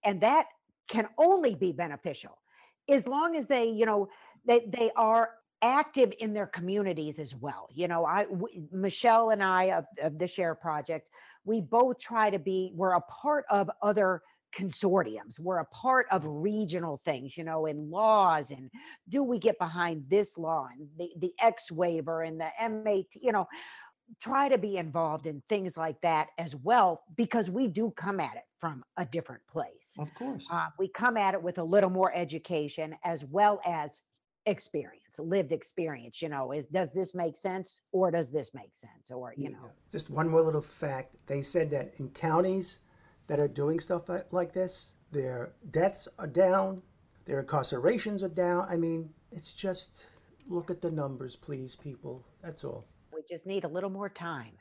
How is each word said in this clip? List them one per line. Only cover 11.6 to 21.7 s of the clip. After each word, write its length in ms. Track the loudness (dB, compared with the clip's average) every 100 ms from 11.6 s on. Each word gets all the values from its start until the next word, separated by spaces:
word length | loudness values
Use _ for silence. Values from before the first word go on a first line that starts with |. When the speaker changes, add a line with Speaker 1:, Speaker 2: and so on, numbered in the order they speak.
Speaker 1:
both 360 | 2 4 4 2
try 320 | -4 2 2
to 80 | 2
be, 340 | -2 -2 -2 0
we're 180 | 2
a 80 | 2
part 440 | 0 -6 0 0 2
of 220 | 2 2 0
other 400 | 0 4 4 2 _ _ _ -8
consortiums. 840 | -8 -2 2 2 0 -6 -14 -10
We're 200 | -4 -2
a 60 | -4
part 420 | -4 2 4 4
of 120 | 0 -2
regional 760 | -4 -2 -2 -2 -4 -4 -6
things, 320 | -4 -4 -6 -10
you 80 |
know, 220 | -6 -2 -2
in 240 | -4 -6
laws 640 | 2 6 8 6 4 -2
and 180 | -12 -16 -18 -20 -20 -4
do 140 | 0
we 160 | 2 2
get 180 | 2 2
behind 460 | -2 0 -2 -2 2
this 300 | 2 2 -4
law 300 | -2 -2 -4
and 160 | -12 -18 -10
the, 120 | -12 -6
the 160 | -6 4
X 300 | 2 2 -10